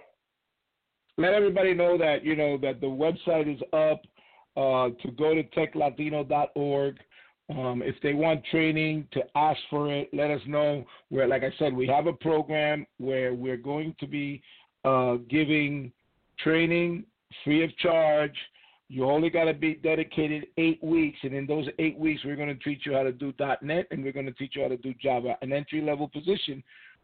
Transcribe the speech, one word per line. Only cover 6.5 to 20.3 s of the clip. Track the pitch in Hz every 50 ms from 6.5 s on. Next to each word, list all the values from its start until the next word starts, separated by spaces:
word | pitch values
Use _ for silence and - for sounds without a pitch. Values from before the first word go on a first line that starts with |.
| -
org. | 147 143 143 139 139 139 139 135 - - _ _ - - _ _ _ _ -
Um, | 151 147 127 127 123 123 -
if | - 127 -
they | - 143 143
want | 143 160 165 160 151 - -
training, | - 165 160 160 156 156 156 156 156 156 143 -
to | - 135 131 - -
ask | 143 151 156 151 - - -
for | - 147 147 147
it, | 143 143 143 - -
let | 143 147 151
us | 151 139 98 127
know. | 147 147 151 147 147 143 123 - - - _ -
Where, | 143 135 131 123
like | 135 127 127
I | 135 - -
said, | 156 147 131
we | 127 127 131
have | 139 143 151 170
a | 156
program | - - 160 160 156 147 139 156 156 151 151 151 151 - - _ -
where | 123 131 135 131 127 127 127
we're | 123 123 131 127 120
going | 120 139 143 151 156 160 156 -
to | 151 139
be, | 143 147 143 143 143 139 _ - - - _ _ _ _ -
uh, | 135 131 127 127 123 123 123 120 117
giving | 127 151 156 143 156 151 147 143 143 143 135 123 - _ _ _ _ _ _ _ _ -
training | - 156 160 165 165 165 170 170 175 175 170 170 - - _ _ _ _ - - -
free | 143 147 156 165
of | 160 - -
charge. | - 180 165 165 160 156 151 151 151 143 143 - - - _ _ _ _ _ _ _ -
You | 131 127 131
only | 131 143 151 160 170
gotta | 165 170 165 160 156
be | 143 156 160 151
dedicated | 156 - 160 160 160 160 - - - 156 151